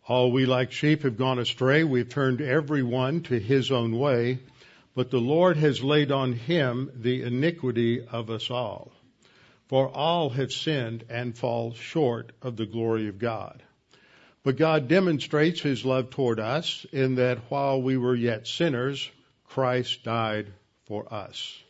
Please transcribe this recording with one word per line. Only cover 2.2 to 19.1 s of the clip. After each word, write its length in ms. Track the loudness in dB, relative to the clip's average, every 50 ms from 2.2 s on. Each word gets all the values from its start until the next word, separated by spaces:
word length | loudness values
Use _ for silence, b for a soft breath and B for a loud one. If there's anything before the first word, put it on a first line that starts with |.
| 0 2 0 0
every 420 | 0 0 0 0 0 0 0 0 0
one 380 | 0 0 0 0 0 -2 -4 -2
to 140 | -2 -2
his 340 | -2 2 2 2 2 2 2
own 260 | 0 0 0 0 0
way. 420 | 0 2 2 2 2 2 0 -2 -4 -8 B B B B B B B B B B
But 160 | -4 -2 0
the 80 | 0 0
Lord 380 | 2 2 4 6 6 6 6
has 260 | 4 4 2 2 2 0
laid 280 | 2 4 4 4 2
on 220 | 0 0 0 0 -2
him 580 | -4 -2 0 0 2 2 0 0 -2 -6 -8 -10
the 260 | -4 -2 -2 0 0
iniquity 840 | -2 -4 -2 0 0 0 -2 -2 -4 -2 0 2 2 2 0 -2 -4
of 240 | -8 -8 -8 -6 -6
us 200 | -8 -8 -6 -4
all. 420 | -4 -4 -4 -6 -8 -12 -14 -20 _ _ _ _ _ b b b b b b b b b b
For 220 | _ 2 2 2 2
all 400 | -2 -2 0 0 2 0 0 -2
have 220 | -2 -2 -4 -4
sinned 540 | -6 -6 -4 -2 -2 -2 -2 -6 -8 -10 -12 -8
and 280 | -8 -6 -6 -6 -6
fall 360 | -4 -4 -2 -2 -2 -4 -6 -8
short 580 | -12 -16 -4 0 0 2 2 0 -2 -8 -14 -18 _
of 140 | -10 -10 -6
the 100 | -6 -6
glory 440 | -4 -4 -2 0 0 0 0 -2 -4
of 100 | -6 -4
God." 420 | -4 -4 -4 -6 -10 -12 -16 -20 -20 _ _ _ _ b b b b b b b b b b b _
But 120 | -2 2
God 320 | 2 2 4 4 2 2
demonstrates 720 | 4 4 4 4 4 2 0 -2 0 2 4 4 4 2 0
his 240 | -2 -2 -2 0 0
love 260 | 0 0 0 -2 -4
toward 300 | -2 0 0 0 0 0
us 460 | -2 -2 -2 -2 -4 -4 -8 -8 -12 -8 -2
in 220 | 0 0 2 2
that 340 | 2 2 2 0 -2 -4 -4
while 320 | -2 0 0 0 0 0
we 160 | 2 0 0
were 180 | 2 2 2 2
yet 320 | 2 2 0 -2 -2 -6
sinners, 640 | -10 -2 0 0 0 0 0 -2 -4 -4 -6 -10 -12